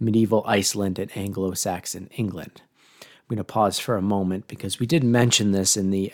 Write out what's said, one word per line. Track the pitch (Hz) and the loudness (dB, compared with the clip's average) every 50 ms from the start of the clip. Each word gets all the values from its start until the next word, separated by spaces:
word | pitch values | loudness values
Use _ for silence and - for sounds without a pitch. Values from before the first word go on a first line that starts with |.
medieval | 117 113 107 113 113 101 110 107 - | 0 2 4 4 4 4 4 2 2
Iceland, | 117 107 101 95 - - 104 101 95 92 - | 2 2 2 2 0 0 -2 -2 -2 -2 -4
and | 98 - - | -6 -8 -8
Anglo-Saxon | 104 98 101 98 95 95 92 92 - - 98 90 87 - - - 95 95 - - | -8 -8 -6 -6 -4 -4 -4 -4 -4 -4 -4 -4 -6 -8 -10 -12 -12 -14 -10 -6
England." | - 110 95 82 82 76 - - - _ _ _ _ _ _ _ _ | -4 -4 -4 -4 -8 -12 -14 -18 -20 _ _ _ _ _ _ _ _
I'm | - - - _ _ - 120 | -20 -20 -20 _ _ -8 -6
gonna | 107 - | -6 -6
pause | - - 117 107 98 92 - | -2 0 2 2 2 2 -2
for | - - 117 | -2 -2 -2
a | 98 | 0
moment | 95 101 101 98 95 92 92 98 - - | 0 0 0 0 0 0 -2 -4 -6 -10
because | - - - 98 - - | -12 -10 -8 -8 -6 -4
we | 127 | 0
did | 117 160 165 127 | 0 2 2 4
mention | 120 120 120 120 120 - - 107 101 | 4 4 4 4 4 4 2 2 2
this | 98 98 95 - - | 2 2 2 2 0
in | 104 95 95 | 0 0 0
the | 98 95 98 104 | 0 0 0 -2